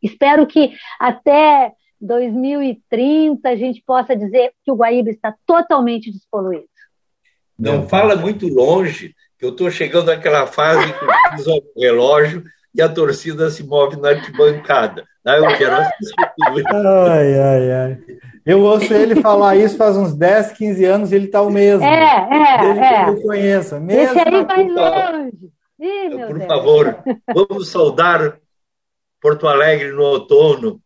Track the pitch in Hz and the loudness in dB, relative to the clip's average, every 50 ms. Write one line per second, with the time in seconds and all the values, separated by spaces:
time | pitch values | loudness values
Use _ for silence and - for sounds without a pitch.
0 | - 208 - _ 285 269 294 302 294 302 - 320 294 254 - - - - - - | -8 -10 -4 _ 0 2 4 2 2 2 2 0 0 0 -2 -12 -20 -20 -12 -4
1 | - 254 - - _ 302 285 294 311 302 294 277 254 226 - _ _ _ _ _ | -4 -4 -4 -2 _ 2 2 4 4 4 4 4 2 0 -4 _ _ _ _ _
2 | 214 190 233 240 247 240 214 254 254 269 285 294 277 262 220 - _ _ - 220 | -8 -4 -4 -2 -2 -2 -4 -4 -4 -4 -4 -4 -4 -4 -6 -8 _ _ -4 -2
3 | 247 277 302 311 311 311 294 - - 262 247 202 233 262 240 240 _ - 254 254 | 0 0 2 2 2 0 -2 -2 -2 -4 -2 -2 -4 -6 -6 -10 _ -2 -2 -2
4 | 247 247 262 208 208 202 202 254 247 247 _ _ _ - 269 214 233 226 240 247 | 0 -2 -4 -4 -4 -2 0 0 0 0 _ _ _ -6 -2 0 0 0 0 -2
5 | 233 220 214 _ - 214 214 _ _ - 339 339 339 339 320 277 247 240 233 226 | -2 -4 -6 _ -10 -12 -12 _ _ 0 0 0 2 0 0 0 0 -2 -4 -6
6 | 220 226 202 196 _ _ - 208 190 185 180 156 - _ _ _ _ _ _ _ | -10 -14 -18 -18 _ _ -8 -8 -6 -6 -8 -8 -12 _ _ _ _ _ _ _
7 | _ _ _ _ _ _ _ _ _ _ _ - 113 110 127 147 143 - - 190 | _ _ _ _ _ _ _ _ _ _ _ -8 -4 -4 -4 -4 -4 -2 0 0
8 | 208 214 202 175 165 196 214 202 196 175 139 127 123 143 165 190 190 160 - - | 2 2 0 0 -2 -6 -6 -6 -6 -2 0 0 2 2 2 0 0 -4 -8 -10
9 | - - _ _ _ _ _ _ - - - - 185 175 - - 165 135 143 175 | -16 -20 _ _ _ _ _ _ -10 -10 -6 -4 -6 -6 -4 -6 -8 -2 -2 0
10 | 170 160 160 156 - 151 151 147 131 131 - - 147 160 156 151 - - - - | 0 0 -2 -2 -2 0 0 0 -2 -4 -4 -2 0 2 2 2 0 -2 -6 -6
11 | - - - 880 1017 698 - 151 - - 160 - - _ _ - 127 123 117 117 | -2 0 2 2 2 0 0 -4 -4 -2 -2 -2 -4 _ _ -2 0 0 2 2
12 | 123 135 147 151 151 151 165 175 170 - _ _ _ _ _ - 160 156 160 170 | 2 2 4 2 2 0 -2 -10 -14 -18 _ _ _ _ _ 0 0 0 0 0
13 | 156 139 135 - - 160 156 151 160 156 151 - 147 135 143 143 143 139 143 147 | -2 -2 -2 -6 -8 -12 -6 -4 -4 -4 -4 -10 -12 -4 0 0 0 0 -2 -4
14 | 143 143 143 - - - - - 147 147 147 147 - - 175 160 113 104 - - | 0 0 0 0 -4 -12 0 2 4 4 4 0 -4 -2 0 0 0 -2 -6 -12
15 | - _ _ _ _ 120 139 151 156 160 - - 139 127 - - - - - - | -20 _ _ _ _ 0 2 2 2 2 2 0 0 0 0 0 -2 -2 -4 -8
16 | - 427 - - 932 - - - 880 - 392 440 415 370 - 208 208 190 190 190 | -12 -10 -4 -4 -4 -4 -2 -2 -2 -2 -2 -2 -4 -2 -2 0 2 2 4 4
17 | 180 175 165 156 147 139 139 135 139 139 135 131 127 127 127 131 131 131 131 - | 4 4 4 2 2 2 2 2 2 2 2 2 0 0 -2 -2 -4 -6 -8 -12
18 | - - - - _ - - - _ 147 180 196 202 208 214 214 208 - 226 208 | -16 -20 -20 -20 _ -20 -20 -12 _ 0 2 4 4 4 2 2 0 0 2 2
19 | 220 226 226 - 247 220 208 202 202 196 190 196 214 214 208 - 220 214 196 196 | 2 4 2 2 4 4 2 4 4 4 4 4 2 2 0 2 2 2 2 0
20 | 196 175 147 143 170 175 202 220 214 214 - _ 214 214 196 185 185 185 190 208 | -2 -2 -2 0 0 2 2 2 0 -2 -8 _ -6 -6 -2 0 0 0 2 0
21 | 214 180 196 196 196 196 196 208 202 202 202 202 202 202 202 196 277 277 311 320 | -2 0 -2 -2 -2 0 -2 0 0 0 2 2 2 4 2 2 2 2 2 4
22 | 320 311 269 214 185 220 269 302 302 285 262 233 202 196 208 208 254 262 240 214 | 4 4 2 2 0 0 0 2 4 4 4 4 2 0 2 2 4 4 4 4
23 | 190 170 202 208 - 214 208 202 202 196 196 190 170 - 151 147 156 175 202 254 | 2 0 -2 -2 -4 -4 -4 -2 0 0 0 0 -2 -4 -10 -10 -6 0 2 2
24 | 302 254 254 349 330 320 349 392 359 - 381 381 381 370 349 349 - 330 330 381 | 2 2 2 0 0 2 0 0 -2 0 0 0 0 0 0 0 0 0 0 0
25 | 381 359 330 311 285 254 226 165 185 170 _ _ _ _ _ _ 294 359 403 403 | -2 -4 -6 -8 -10 -12 -14 -18 -20 -20 _ _ _ _ _ _ -10 -10 -8 -8
26 | 392 359 294 - 240 220 151 160 - 175 160 139 - 143 151 151 147 127 110 - | -8 -10 -10 -10 -12 -10 -10 -10 -6 -4 -4 -2 2 2 4 4 4 0 -2 -6
27 | - 269 233 - _ - 226 180 196 196 196 202 185 156 - 180 165 147 139 151 | -8 -8 -8 -8 _ -4 0 0 0 0 -2 -10 -10 -6 0 0 0 0 2 0
28 | 170 175 170 160 156 147 - _ _ _ _ _ _ _ _ _ _ _ _ _ | 0 2 2 0 -2 -4 -6 _ _ _ _ _ _ _ _ _ _ _ _ _
29 | _ _ _ _ - 147 151 151 160 156 143 139 147 160 156 147 139 139 139 143 | _ _ _ _ -2 -2 0 0 -2 0 2 2 2 2 2 0 -2 -8 -4 -2
30 | 143 143 139 131 131 _ 143 143 156 156 143 127 117 110 98 - _ | 0 0 0 -2 0 _ 4 4 4 4 2 0 -2 -8 -8 -10 _